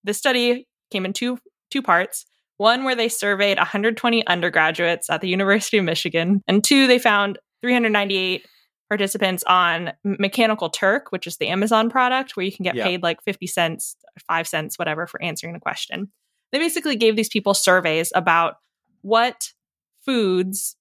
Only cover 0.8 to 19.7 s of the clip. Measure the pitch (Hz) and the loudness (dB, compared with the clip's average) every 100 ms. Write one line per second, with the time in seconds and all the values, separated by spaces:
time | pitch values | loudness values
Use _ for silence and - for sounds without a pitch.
0.8 | _ 202 190 202 247 247 _ _ _ 277 | _ -6 -4 -4 -4 -6 _ _ _ -4
1.8 | 269 175 190 - - _ _ _ 214 247 | 2 2 2 -8 -14 _ _ _ 2 2
2.8 | 269 240 226 - 202 196 202 196 175 202 | 0 0 -2 -2 -2 2 2 2 0 0
3.8 | 220 226 247 226 - 175 170 165 156 165 | 0 0 0 0 2 0 2 2 2 2
4.8 | 170 170 - 160 190 185 196 208 - 214 | 0 0 -2 -4 -2 0 2 2 2 0
5.8 | 175 165 180 165 170 196 - 196 214 277 | 2 -2 -2 -2 2 0 2 0 4 4
6.8 | 262 247 240 208 202 - _ _ 247 247 | 6 4 4 2 0 -4 _ _ 0 2
7.8 | 226 214 202 190 185 180 - _ _ _ | 2 0 0 -2 -2 -4 -10 _ _ _
8.8 | _ 208 196 202 196 180 - 180 175 170 | _ -2 -2 0 0 0 2 4 4 0
9.8 | 175 - 202 196 196 254 226 214 165 - | -6 -8 -6 -2 -2 0 0 0 -4 0
10.8 | 190 247 - 143 - - 131 185 214 220 | 0 0 -4 -10 -10 -6 -4 -2 2 2
11.8 | 226 262 247 262 262 - 190 - 180 196 | 2 0 0 0 -4 -6 -6 -4 -6 -2
12.8 | 196 180 175 165 - 185 180 - 165 165 | -2 -2 -2 -4 -6 -8 -6 -2 -2 -2
13.8 | - - _ - - 165 165 156 156 - | -12 -14 _ -20 -6 -4 -2 -6 -6 -6
14.8 | 160 156 170 - 170 160 170 170 - - | -6 -6 -8 -8 -8 -8 -12 -8 -8 -8
15.8 | - 180 196 _ _ _ _ 277 330 339 | -10 -10 -10 _ _ _ _ -2 -2 -2
16.8 | 311 233 226 220 214 214 196 196 - 185 | -4 2 2 2 0 -2 0 2 4 4
17.8 | 170 156 170 - 170 165 170 - _ _ | 2 0 0 0 2 2 2 -4 _ _
18.8 | _ _ 196 220 240 - - _ _ | _ _ 0 2 2 -4 -14 _ _